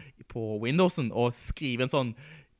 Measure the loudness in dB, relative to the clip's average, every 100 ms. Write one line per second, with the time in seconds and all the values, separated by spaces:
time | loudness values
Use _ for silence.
0 | -20 -20 -12 -6 -4 -2 0 4 4 4
1 | -2 2 0 0 -6 -4 -4 0 0 0
2 | 0 -6 -16 -20 -18 -8